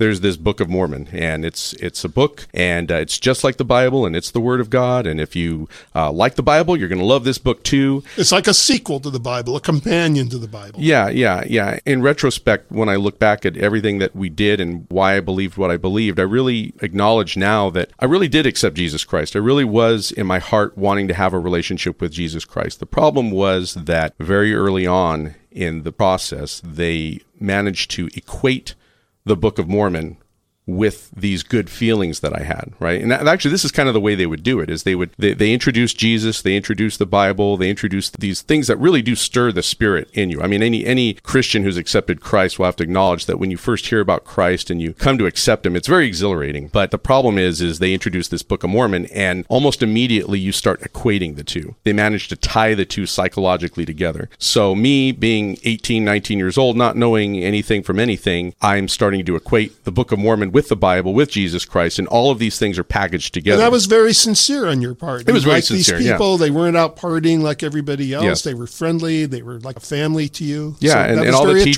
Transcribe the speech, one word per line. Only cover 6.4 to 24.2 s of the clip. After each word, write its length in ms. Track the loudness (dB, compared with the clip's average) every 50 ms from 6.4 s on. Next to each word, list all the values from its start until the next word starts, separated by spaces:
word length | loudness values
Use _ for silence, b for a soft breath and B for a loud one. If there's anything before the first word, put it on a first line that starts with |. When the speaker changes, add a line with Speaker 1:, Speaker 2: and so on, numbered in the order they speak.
Speaker 1:
Bible, 340 | 2 4 4 4 4 2 0
you're 140 | 0 0 -2
gonna 160 | -2 0 2
love 200 | 2 2 2 2
this 120 | 0 -4 -2
book 260 | -2 -2 -2 -2 -2
too." 400 | 0 2 2 2 2 0 -2 -6 -8 -4 -2
Speaker 2:
It's 140 | 0 2
like 160 | 2 2 4 4
a 60 | 2
sequel 460 | 4 4 2 2 0 -2 -4 -6 -6
to 100 | -6 -6
the 80 | -8 -6
Bible, 360 | -6 -6 -6 -6 -4 -4 -6
a 60 | -4
companion 680 | -2 0 0 0 0 0 0 2 2 2 2 0 0 -2
to 100 | -6 -8
the 80 | -10 -12
Bible. 320 | -14 -16 -18 -16 -10 -4
Speaker 1:
Yeah, 280 | 0 2 4 4 4 2
yeah, 340 | 2 2 2 2 0 0 -2 0
yeah. 300 | 0 0 0 0 -2 -4 -2
In 160 | -2 0 2
retrospect, 720 | 2 2 2 2 0 -2 -2 0 0 0 0 0 0 -6
when 180 | -4 -2 0 0
I 60 | 0
look 240 | 0 0 -2 0 2
back 260 | 2 2 2 2 0
at 100 | -4 -2
everything 440 | 0 0 0 0 2 0 0 0 0
that 160 | 0 -2 -2
we 140 | -4 -8 -6
did 300 | -2 0 2 2 2 2
and 280 | 0 -2 -4 -8 -8 -4
why 260 | 0 0 2 2 2
I 40 | 0
believed 380 | 0 -2 -2 -2 -4 -4 -2 -2
what 120 | -2 0
I 80 | 0 -2
believed, 420 | -2 -2 -2 0 0 0 0 0
I 40 | 0
really 500 | 0 0 0 0 0 0 -2 -4 -8 -10 -8
acknowledge 560 | -8 -6 -2 0 2 4 4 4 2 0 -2 -2
now 320 | 0 2 2 2 2 0
that 220 | 0 -2 -4 -4 -6 -2
I 60 | 0
really 220 | 0 2 2 2 2
did 200 | 2 2 2 2
accept 280 | 0 0 0 -2 0
Jesus 280 | 0 -4 -2 -2 -6 -6
Christ. 320 | -4 -2 -2 -2 -2 -2
I 40 | -2
really 240 | 0 2 2 2 2
was 460 | 2 2 2 4 4 2 0 -2 -6
in 160 | -6 -4 -2
my 140 | -2 -2 -2
heart 160 | -2 0 0 0 0 0 -2 -2
wanting 280 | -2 0 0 0 0 -2
to 40 | -2
have 200 | 0 0 0 0
a 40 | 0
relationship 640 | -2 0 -2 -2 -2 -4 -6 -6 -6 -6 -6 -4
with 140 | -6 -6 -6
Jesus 320 | -6 -6 -6 -6 -8 -12
Christ. 340 | -10 -6 -6 -6 -6 -6 -10
The 60 | -12
problem 440 | -6 0 2 2 4 4 2 0 0
was 440 | 0 0 2 2 2 0 -2 -4 -8
that 400 | -8 -4 -2 0 0 0 -2 -4 -8